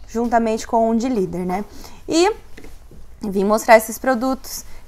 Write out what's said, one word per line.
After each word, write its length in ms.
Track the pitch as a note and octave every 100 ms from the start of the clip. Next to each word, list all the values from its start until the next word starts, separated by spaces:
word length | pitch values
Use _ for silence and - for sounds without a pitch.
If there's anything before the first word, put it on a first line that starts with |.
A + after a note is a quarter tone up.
| -
juntamente 540 | A3+ A#3+ A#3 A3+ A3+ -
com 240 | A#3 A3+
um 80 | A3+
de 100 | C4
líder, 380 | A3+ F3+ E3+ F3+
né? 180 | F#3 G3+ - - - -
E 260 | D#4+ G4 A4+ - - - - - - - -
vim 220 | G#3+ F#3+
mostrar 340 | G3 G#3+ G#3+ A3
esses 220 | A3 A3
produtos. 680 | C4 A#3+ C4 C4 - - - -